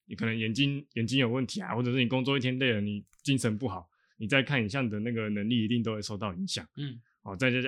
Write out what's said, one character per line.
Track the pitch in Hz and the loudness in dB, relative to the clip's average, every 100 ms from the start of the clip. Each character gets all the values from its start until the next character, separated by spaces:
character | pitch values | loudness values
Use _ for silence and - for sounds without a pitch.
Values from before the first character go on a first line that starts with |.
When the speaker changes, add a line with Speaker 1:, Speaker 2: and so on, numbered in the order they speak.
| - | -14
Speaker 1:
你 | 98 | -4
可 | 113 | -2
能 | 113 | 0
眼 | 110 | 0
睛， | 113 139 139 - | 2 2 0 -4
眼 | 117 113 | -2 0
睛 | 131 | 2
有 | 120 | 2
问 | 127 127 | 2 -2
题 | 214 | -4
啊， | 190 110 | -2 0
或 | |
者 | 123 | 2
是 | 131 | 2
你 | 117 | 2
工 | 131 131 | 2 2
作 | 139 | 0
一 | |
天 | 127 127 | 0 0
累 | 131 | 2
了， | 107 | 2
你 | 101 104 - _ | 0 -4 -8 _
精 | - 135 | 0 2
神 | 120 107 | 2 0
不 | 127 | -2
好， | 95 85 _ _ - | -6 -10 _ _ -8
你 | 107 | 0
再 | 139 | 2
看 | 120 139 | 2 2
影 | 107 | 0
像 | 135 120 | 0 -2
的 | 104 | -2
那 | 113 | -2
个 | 117 107 | -2 -2
能 | 104 104 | -2 2
力 | 120 | 2
一 | 107 | 2
定 | 120 | 2
都 | 113 | 0
会 | 107 | -2
受 | 101 104 | -6 -4
到 | 107 | -4
影 | 87 190 | -4 -4
响。 | - - - | -6 -8 -8
Speaker 2:
嗯。 | 143 117 - _ | -10 -10 -18 _
Speaker 1:
哦， | 101 95 | -12 0
再 | 131 | 2
加-， | 127 | 2